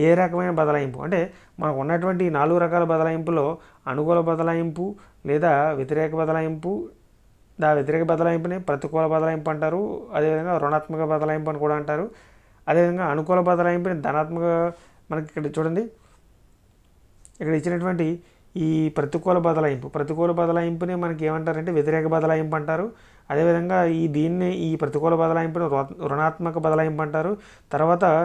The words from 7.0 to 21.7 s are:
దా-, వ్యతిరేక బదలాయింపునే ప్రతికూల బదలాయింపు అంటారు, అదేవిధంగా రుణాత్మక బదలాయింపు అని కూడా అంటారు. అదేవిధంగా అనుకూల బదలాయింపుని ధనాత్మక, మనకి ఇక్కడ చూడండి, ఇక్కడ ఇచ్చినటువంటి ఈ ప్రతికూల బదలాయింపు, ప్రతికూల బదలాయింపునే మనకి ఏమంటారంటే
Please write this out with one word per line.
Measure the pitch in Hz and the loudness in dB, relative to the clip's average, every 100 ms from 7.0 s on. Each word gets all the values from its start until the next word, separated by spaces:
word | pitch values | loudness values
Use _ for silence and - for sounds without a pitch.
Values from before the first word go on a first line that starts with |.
| _ _ _ _ _ - | _ _ _ _ _ 0
దా-, | 151 147 | 2 4
వ్యతిరేక | 139 160 165 | 2 0 2
బదలాయింపునే | 160 170 170 175 185 180 | 2 2 2 -2 -4 -4
ప్రతికూల | 143 147 160 160 | -4 -2 0 0
బదలాయింపు | 160 160 160 151 | 2 0 -2 -4
అంటారు, | 151 156 175 214 - - 170 | -2 -2 -2 -4 -6 -6 0
అదేవిధంగా | 156 156 175 165 | 2 0 0 0
రుణాత్మక | 143 151 151 160 156 | 2 0 -2 -4 -2
బదలాయింపు | 156 156 156 156 | 0 0 -2 -4
అని | 147 151 | -2 0
కూడా | 151 | 0
అంటారు. | 147 151 220 - - - _ _ - | -2 -4 -6 -10 -20 -20 _ _ 0
అదేవిధంగా | 160 175 180 165 | 2 2 0 -2
అనుకూల | 147 156 180 180 | -2 2 2 4
బదలాయింపుని | 175 175 175 185 170 143 | 2 2 0 -2 -2 -2
ధనాత్మక, | 151 156 170 170 170 170 170 - _ - | -2 -2 -2 0 2 0 -4 -16 _ -8
మనకి | 156 156 | -6 -6
ఇక్కడ | 160 147 156 | -6 -4 -2
చూడండి, | 160 175 226 - _ _ _ _ _ _ _ _ _ _ _ _ - - | -2 -2 -4 -10 _ _ _ _ _ _ _ _ _ _ _ _ -20 -8
ఇక్కడ | 156 156 | -2 -2
ఇచ్చినటువంటి | 170 175 185 170 160 170 - _ _ 180 160 | 0 -2 -2 -2 -2 -4 -10 _ _ -4 0
ఈ | 160 156 160 | 2 0 0
ప్రతికూల | 143 165 185 180 170 | -2 -2 0 2 2
బదలాయింపు, | 160 151 127 139 156 | 2 0 -2 -6 -6
ప్రతికూల | 143 160 170 170 | -4 0 0 2
బదలాయింపునే | 170 170 170 165 180 180 | 0 0 -2 -4 -4 -4
మనకి | 175 156 156 | -4 -2 -2
ఏమంటారంటే | 160 160 156 170 | -2 -2 -4 0